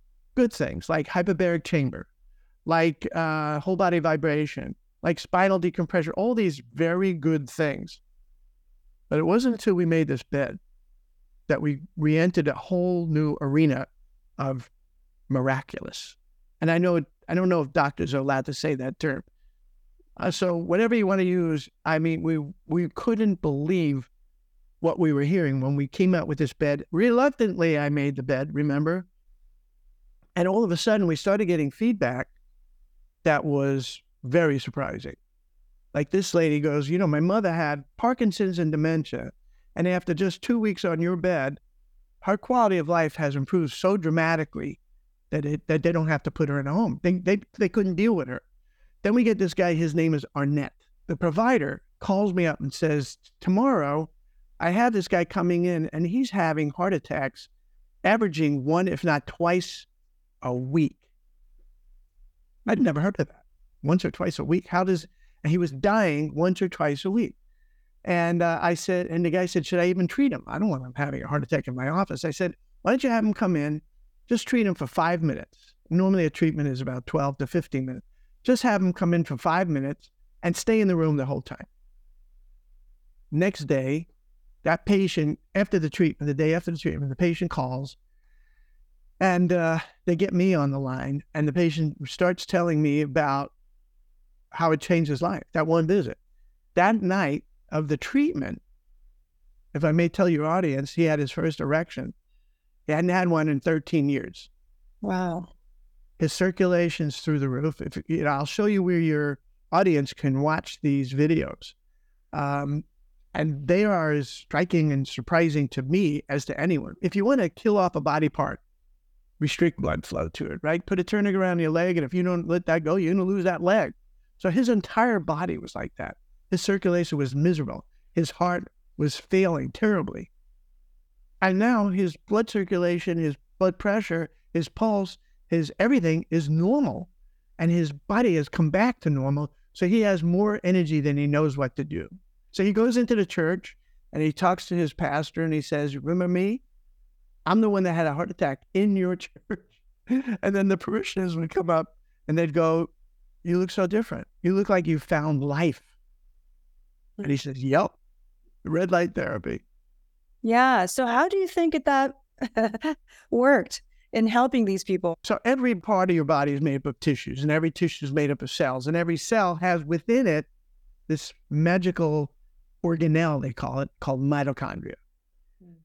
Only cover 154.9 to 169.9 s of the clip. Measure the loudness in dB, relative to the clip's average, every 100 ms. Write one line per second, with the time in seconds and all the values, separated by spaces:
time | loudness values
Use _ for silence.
154.9 | -2 0 -2 0 0 0 0 0 -2 _
155.9 | _ _ _ _ _ _ _ _ _ _
156.9 | _ _ -10 -4 -2 -4 -6 0 0 0
157.9 | -4 _ _ _ _ _ _ -4 -2 2
158.9 | 2 0 -2 -4 -6 -6 -8 -10 _ _
159.9 | _ _ _ _ _ 0 4 4 4 2
160.9 | 0 0 2 2 2 0 2 2 2 2
161.9 | 2 2 -2 _ _ -4 0 -2 -2 -6
162.9 | -6 _ -20 _ 2 6 6 2 -8 -16
163.9 | _ _ 0 2 4 2 2 2 0 -2
164.9 | -2 -2 -4 -2 -2 2 2 2 0 0
165.9 | 2 4 2 2 2 2 0 0 0 -4
166.9 | -2 0 0 -4 -4 0 2 0 0 -2
167.9 | -2 -4 0 0 -2 -6 -2 -2 -2 -2
168.9 | -2 0 -2 0 2 2 0 0 0 0